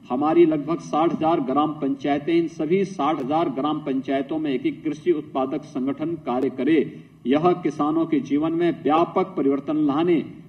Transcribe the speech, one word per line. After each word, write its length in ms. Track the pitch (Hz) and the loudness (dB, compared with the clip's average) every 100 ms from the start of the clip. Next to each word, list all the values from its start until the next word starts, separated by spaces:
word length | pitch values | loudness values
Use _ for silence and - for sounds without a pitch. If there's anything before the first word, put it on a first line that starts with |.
| - | -6
हमारी 340 | 127 147 170 165 | -2 2 6 6
लगभग 340 | 156 139 - | 4 -4 -6
साठ 320 | - 156 165 | -2 0 0
हजार 280 | 143 156 165 | 2 0 0
ग्राम 300 | 127 139 156 | 0 0 0
पंचायतें, 600 | 147 135 139 147 143 143 | -2 -4 -2 -2 -2 2
इन 120 | 170 160 | 0 0
सभी 360 | - 156 190 190 | -4 0 0 0
साठ 320 | - 143 156 | -2 -2 -2
हजार 300 | 127 156 165 | 0 0 0
ग्राम 300 | 127 147 151 | -2 -2 -2
पंचायतों 580 | 143 135 131 139 131 156 | -2 -4 -2 -2 -2 -4
में 120 | 151 | -2
एक 160 | 127 160 | -2 -2
एक 160 | - | -4
कृषि 280 | 156 - 180 | -6 -2 0
उत्पादक 520 | 151 - 139 131 147 | 0 0 -2 -2 -4
संगठन 500 | - 131 135 139 156 165 - | -6 -4 -4 -2 -4 -4 -4
कार्य 240 | 127 135 | -2 -2
करे। 280 | - 131 160 - - - - 120 | 0 2 2 2 -6 -20 -10 0
यह 260 | 143 175 | 4 4
किसानों 500 | 175 175 143 147 160 165 | 2 -2 -2 0 0 0
के 140 | 156 | 0
जीवन 320 | 123 143 160 | 0 0 0
में 300 | 165 170 - | 2 0 0
व्यापक 520 | 135 156 170 190 185 - | 2 2 2 0 -2 0
परिवर्तन 480 | 139 139 135 151 151 | 0 0 -2 0 2
लाने 360 | 139 175 160 - - | 2 2 2 0 -12